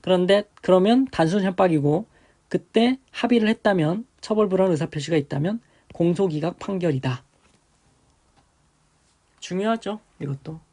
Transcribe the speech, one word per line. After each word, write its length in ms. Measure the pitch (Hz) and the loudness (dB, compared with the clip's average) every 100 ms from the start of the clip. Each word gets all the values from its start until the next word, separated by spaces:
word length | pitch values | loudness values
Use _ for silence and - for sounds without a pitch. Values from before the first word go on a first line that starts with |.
그런데 420 | - 180 180 202 202 _ | 2 2 4 2 0 _
그러면 440 | - 185 190 247 262 | 2 4 4 2 0
단순 320 | - 165 202 | 0 0 2
협박이고 640 | 190 185 185 156 143 151 220 _ _ _ _ | -2 0 2 2 2 0 -4 _ _ _ _
그때 480 | 180 - - 240 262 _ | -6 -2 0 0 0 _
합의를 360 | - 240 240 214 | -6 0 2 2
했다면, 580 | 220 214 190 151 180 240 _ | 0 0 2 0 -2 -8 _
처벌 300 | - 214 214 | -4 0 2
불원 220 | 185 190 | 2 2
의사표시가 440 | 160 160 151 143 165 | 0 -2 -6 -2 -2
있다면 460 | 143 143 160 226 _ _ _ | -2 -4 -4 -4 _ _ _
공소 340 | - 170 175 196 | -2 0 2 0
기각 320 | 151 165 175 | -2 -6 -8
판결이다. 640 | - 196 175 135 131 123 _ _ _ _ _ _ _ _ _ _ _ _ _ _ _ _ _ _ _ _ _ _ | -8 -4 -2 -2 -2 -6 _ _ _ _ _ _ _ _ _ _ _ _ _ _ _ _ _ _ _ _ _ _
중요하죠, 600 | - 180 208 226 196 214 _ _ | -10 -4 -2 -4 -6 -10 _ _
이것도. 400 | 143 139 - 160 _ | -10 -10 -12 -16 _